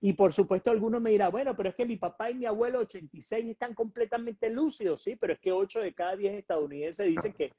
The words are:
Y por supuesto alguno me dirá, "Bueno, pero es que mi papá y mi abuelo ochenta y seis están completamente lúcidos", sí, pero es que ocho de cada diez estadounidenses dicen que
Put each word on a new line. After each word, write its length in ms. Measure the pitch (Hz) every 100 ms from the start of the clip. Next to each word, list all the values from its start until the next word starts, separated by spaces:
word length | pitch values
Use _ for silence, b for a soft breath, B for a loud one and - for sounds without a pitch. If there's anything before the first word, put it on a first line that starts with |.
Y 120 | 196
por 200 | 175 190
supuesto 380 | 156 196 190 240
alguno 300 | 226 220 233
me 100 | 226
dirá, 180 | 214 190
"Bueno, 280 | 202 277 233
pero 140 | 190
es 40 |
que 100 | -
mi 120 | 240 214
papá 340 | 175 - 226
y 40 |
mi 120 | 247 240
abuelo 320 | 208 240 254
ochenta 380 | 226 185 156 160
y 60 |
seis 240 | - 220 233
están 280 | 220 240
completamente 760 | 220 226 240 220 233 233 208 226
lúcidos", 540 | 233 311 - 196 156
sí, 140 | - 247
pero 160 | -
es 80 | -
que 100 | -
ocho 300 | 185 196 226
de 120 | 196
cada 220 | - 175
diez 200 | 190 202
estadounidenses 720 | 202 - 165 147 143 151 165 196
dicen 240 | 165 208
que 180 | - 147